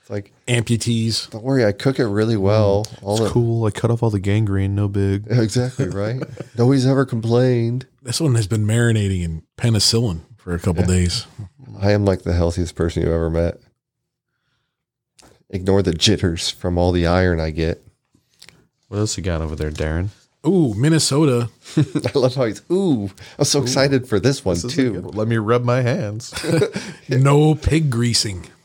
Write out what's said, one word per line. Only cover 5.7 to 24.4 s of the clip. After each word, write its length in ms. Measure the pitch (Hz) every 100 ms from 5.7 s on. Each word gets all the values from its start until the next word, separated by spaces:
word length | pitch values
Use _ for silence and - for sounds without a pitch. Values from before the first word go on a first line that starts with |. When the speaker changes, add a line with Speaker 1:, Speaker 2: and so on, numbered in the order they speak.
| - 92
Speaker 1:
right? 340 | 95 107 127 135 -
<laughs> 180 | - 113
Nobody's 280 | 120 139 127
ever 200 | 135 135
complained. 800 | 117 113 117 127 120 117 123 - _
Speaker 2:
This 180 | 127 -
one 160 | 160 117
has 100 | 98
been 180 | 110 104
marinating 560 | 117 117 110 98 92
in 200 | 85 80 _ -
penicillin 640 | 117 110 - 113 120 80 - -
for 180 | -
a 60 | 87
couple 220 | - 85
Speaker 1:
Yeah. 60 | 87
Speaker 2:
days. 380 | 92 87 - - - 101 _ 127 101
Speaker 1:
I 120 | 98
am, 120 | 104
like, 200 | 98 92
the 100 | -
healthiest 420 | 87 85 87 85 -
person 260 | 85 82
you 100 | 82
ever 160 | 82 82
met. 300 | 80 85 - _ _ _ _ _ _ _ _ _ _ _ _ _ _ _ _ - _ _
Ignore 340 | 95 90 98
the 100 | 92
jitters 560 | 82 - 92 92 82 -
from 280 | - 92 87
all 140 | 90
the 140 | 90 82
iron 340 | 90 92 85
I 120 | 80
get. 320 | 78 80 - _ _ _ _ _ _ - _ _ _ _
Speaker 3:
What 100 | 101
else 200 | 107 -
you 60 |
got 180 | 90 80
over 140 | 80 76
there, 160 | 78
Darren? 380 | 76 78 82 101 - _ _ 151
Speaker 2:
Ooh, 280 | 190 139
Minnesota. 760 | 101 147 160 - 139 156 120 120 _
Speaker 1:
<laughs> 140 | - -
I 400 | 147 151 - 147
love 180 | 123 127
how 100 | 117
he's, 160 | 101 _
ooh, 380 | 180 190 123 98 - - -
I'm 80 | 143
so 140 | 143
Speaker 3:
Ooh. 40 |
Speaker 1:
excited 440 | 123 131 139 135 123
for 100 | 104
this 240 | 107 139